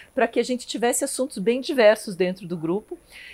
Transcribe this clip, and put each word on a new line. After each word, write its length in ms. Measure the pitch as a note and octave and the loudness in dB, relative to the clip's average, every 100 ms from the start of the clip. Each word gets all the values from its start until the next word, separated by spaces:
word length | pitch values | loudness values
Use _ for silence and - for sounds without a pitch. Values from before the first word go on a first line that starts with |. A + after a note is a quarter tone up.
| - | -6
pra 140 | C4 A3+ | -2 0
que 120 | B3+ | 0
a 40 | |
gente 240 | A#3+ B3 - | -2 -4 -6
tivesse 360 | B3 A#3+ C4 | -2 0 0
assuntos 360 | C#4 - C4+ G#3+ | -2 -4 -6 -2
bem 200 | F#3 B3+ | 0 0
diversos 560 | B3+ C4 G#3+ A3 A3+ F3 | 0 6 6 6 0 -2
dentro 320 | F3+ F#3 E3+ | -2 -2 -8
do 80 | E3+ | -6
grupo. 420 | D#3+ G3 - E4 _ - - | -2 -4 -6 -16 _ -20 -20